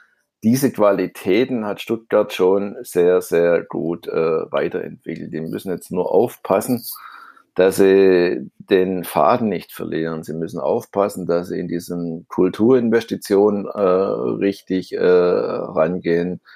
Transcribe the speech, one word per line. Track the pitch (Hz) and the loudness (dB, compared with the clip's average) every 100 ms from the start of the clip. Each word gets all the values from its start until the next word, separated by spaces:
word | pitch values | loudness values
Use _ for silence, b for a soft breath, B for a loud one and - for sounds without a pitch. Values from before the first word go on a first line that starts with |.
| b b b _ | b b b _
diese | 110 131 131 | 0 2 0
Qualitäten | 113 104 95 92 - 101 98 127 123 107 | 2 2 2 -2 -4 0 2 2 -2 -6
hat | 98 | -8
Stuttgart | - 113 - 107 104 | -6 -8 0 0 0
schon | - 92 98 101 110 | 0 2 2 -2 -10
sehr, | - 87 87 92 | -6 0 2 2
sehr | - 85 85 85 | 2 0 2 0
gut, | - 90 82 85 - | -2 -6 -4 -6 -6
äh, | - 82 80 82 | -2 -2 -2 -2
weiterentwickelt. | 73 82 87 85 - - 82 82 | -4 -4 -6 -10 -12 -12 -12 -10
Die | 78 | -8
müssen | 80 104 95 | -8 -8 -8
jetzt | 87 - | -10 -6
nur | 90 87 | -4 0
aufpassen, | 92 123 - - 95 117 120 - B B B B B B | 2 0 -2 -2 -2 0 -4 -6 B B B B B B
dass | - 92 92 | 2 2 6
sie | 98 95 95 90 87 65 - - | 6 6 6 4 2 -2 -8 -10
den | - 95 92 92 | 0 2 2 -2
Faden | - 85 76 120 110 | -4 2 2 2 0
nicht | 87 - | -4 -8
verlieren. | - 82 80 80 80 | -12 -8 -6 -6 -8
Sie | 80 | -10
müssen | 78 82 85 | -8 -8 -6
aufpassen, | 65 117 - 101 101 98 85 | -2 -2 -4 -2 -2 -2 -2
dass | 85 90 | -2 -2
sie | 87 | -8
in | 87 | -6
diesen | 85 - 87 85 82 - | -8 -8 -8 -8 -10 -6
Kulturinvestitionen, | - 92 92 110 131 117 113 110 101 - 98 104 101 98 | 0 0 2 4 4 2 0 -2 -8 0 2 2 0 -6
äh, | - | -2
richtig, | 95 92 98 104 123 113 98 98 - 92 90 | 2 2 0 -2 -4 -2 -2 -2 -4 -6 -4
äh, | - 90 | -2 4
rangehen. | 90 90 95 - - - - 80 90 85 85 90 90 b | 4 4 2 -2 -6 -4 0 0 0 -2 0 -2 -6 b